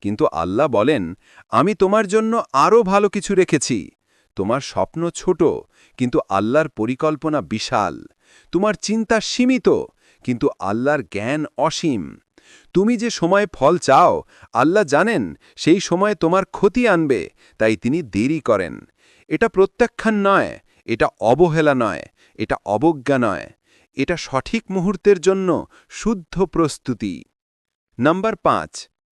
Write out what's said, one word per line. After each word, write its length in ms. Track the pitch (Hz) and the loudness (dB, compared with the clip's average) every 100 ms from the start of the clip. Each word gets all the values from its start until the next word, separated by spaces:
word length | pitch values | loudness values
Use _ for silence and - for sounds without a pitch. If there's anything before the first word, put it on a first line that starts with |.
কিন্তু 260 | 104 107 - | -6 -2 -2
আল্লাহ 400 | 76 87 101 151 | -2 -2 0 0
বলেন, 500 | 110 120 143 85 90 _ - - | 2 2 0 -4 -10 _ -20 -4
"আমি 260 | 110 170 214 | 0 0 2
তোমার 320 | 190 214 202 | 2 2 2
জন্য 360 | 220 220 226 - | 0 0 -2 -2
আরও 300 | 131 160 226 | 2 4 4
ভালো 260 | 190 202 202 | 4 2 0
কিছু 260 | 208 - 190 | -2 -2 0
রেখেছি।" 560 | 180 156 - 113 69 _ _ _ _ - | 2 0 -2 -6 -8 _ _ _ _ -6
তোমার 260 | 98 131 | -4 -4
স্বপ্ন 480 | - - 95 160 170 | -4 -4 -4 -4 -6
ছোট, 340 | - - 175 156 80 - _ _ - | -4 -2 2 2 0 -8 _ _ -6
কিন্তু 220 | 123 147 - | -2 -2 0
আল্লাহর 400 | 98 107 143 160 | 0 2 0 0
পরিকল্পনা 720 | - 113 131 156 151 160 151 | -2 -4 -2 -4 -4 -4 -4
বিশাল। 640 | 82 107 - 120 95 64 - _ _ _ _ | -4 -6 -4 -2 -2 -6 -16 _ _ _ _
তোমার 220 | 170 214 | -2 -2
চিন্তা 480 | 190 - 220 220 226 | -2 -4 -2 0 -2
সীমিত, 480 | - - 247 254 185 117 - _ _ _ | -2 0 0 2 2 0 -2 _ _ _
কিন্তু 260 | - 120 139 - | -6 -2 -2 -2
আল্লাহর 440 | 92 110 135 147 | -4 -2 -2 -2
জ্ঞান 420 | 104 101 113 151 147 - | -4 -8 -6 -6 -6 -4
অসীম। 600 | 151 - 170 113 71 50 _ _ _ - _ | -4 -2 -4 -4 -6 -14 _ _ _ -20 _
তুমি 240 | 170 208 240 | 0 0 0
যে 120 | 233 | -4
সময়ে 380 | - 170 196 208 | -4 0 0 0
ফল 240 | - 139 175 | 0 2 2
চাও, 460 | - 139 170 85 - _ - | 4 6 6 2 -4 _ -6
আল্লাহ 300 | 113 143 196 | 0 2 2
জানেন 520 | 175 143 202 202 92 71 _ - | 2 2 2 0 -4 -8 _ -2
সেই 240 | 151 190 | 2 2
সময়ে 360 | - 175 202 208 | 2 0 0 0
তোমার 300 | 160 190 190 | 0 0 -2
ক্ষতি 420 | - 208 247 240 | 0 0 2 2
আনবে, 420 | 175 156 117 - _ _ - | 2 2 -2 -4 _ _ -2
তাই 180 | 110 110 | 0 0
তিনি 260 | 120 160 | 0 -2
দেরি 380 | 131 95 123 160 | -2 -2 0 -2
করেন। 480 | - 104 85 58 - _ _ _ - | 0 0 -2 -10 -18 _ _ _ -6
এটা 220 | 151 226 | -2 0
প্রত্যাখ্যান 800 | 185 190 - 233 - 220 208 196 | 2 0 2 -2 -2 -2 0 2
নয়, 320 | 190 98 55 _ _ - | 2 0 -6 _ _ -6
এটা 220 | 113 151 - | -2 -2 0
অবহেলা 540 | 107 131 175 160 151 | 2 4 4 2 2
নয়, 320 | 131 110 80 - _ _ - | 2 0 -4 -10 _ _ -8
এটা 200 | 104 - - | -6 -6 -2
অবজ্ঞা 520 | 107 156 151 120 135 | 0 0 0 -2 0
নয়, 320 | 117 85 - _ _ _ _ | 0 -4 -10 _ _ _ _
এটা 240 | - 139 170 | -6 -4 -6
সঠিক 460 | - 131 - 226 - | -6 -6 -4 -6 -4
মুহূর্তের 500 | 190 175 185 208 190 | -4 -2 0 2 2
জন্য 460 | 165 190 185 131 - _ _ | 2 0 0 -2 -4 _ _
শুদ্ধ 560 | - 208 214 160 165 185 | -8 -4 -4 -6 -4 -2
প্রস্তুতি। 800 | 160 156 - - 117 104 76 - _ _ _ _ _ _ - | 0 -2 -4 -8 -6 -6 -8 -14 _ _ _ _ _ _ -2
নাম্বার 360 | 135 180 220 214 | 0 0 -2 -2
পাঁচ, 540 | 156 107 78 - - _ _ | 0 0 -2 -12 -20 _ _